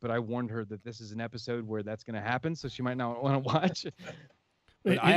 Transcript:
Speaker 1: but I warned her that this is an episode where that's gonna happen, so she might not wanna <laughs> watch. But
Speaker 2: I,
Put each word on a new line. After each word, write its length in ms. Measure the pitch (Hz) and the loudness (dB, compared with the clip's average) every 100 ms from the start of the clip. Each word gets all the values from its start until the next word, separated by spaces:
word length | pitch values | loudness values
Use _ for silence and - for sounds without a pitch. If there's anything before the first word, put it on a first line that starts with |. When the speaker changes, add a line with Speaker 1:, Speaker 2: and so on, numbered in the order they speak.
Speaker 1:
but 100 | 120 | 0
I 80 | 117 | 0
warned 320 | 110 120 120 | 0 -2 -2
her 140 | 113 104 | -4 -4
that 180 | 104 | -8
this 160 | 120 113 | -10 -12
is 100 | 110 | -10
an 80 | 110 | -8
episode 440 | 117 120 123 120 110 | -6 -8 -4 -4 -2
where 160 | 107 | -2
that's 200 | 104 110 | -2 -6
gonna 180 | - 110 | -6 -4
happen, 340 | 104 127 160 165 | 0 0 0 -4
so 120 | 135 | -6
she 140 | - | -4
might 160 | 127 127 | -2 0
not 260 | 120 120 | -2 0
wanna 160 | 139 139 | 2 2
<laughs> 0 | |
watch. 460 | 131 151 180 165 170 - - - - _ _ _ _ _ | 4 4 4 0 -8 -10 -14 -14 -16 _ _ _ _ _
But 180 | 202 185 | 2 4
Speaker 2:
I, 100 | - | 8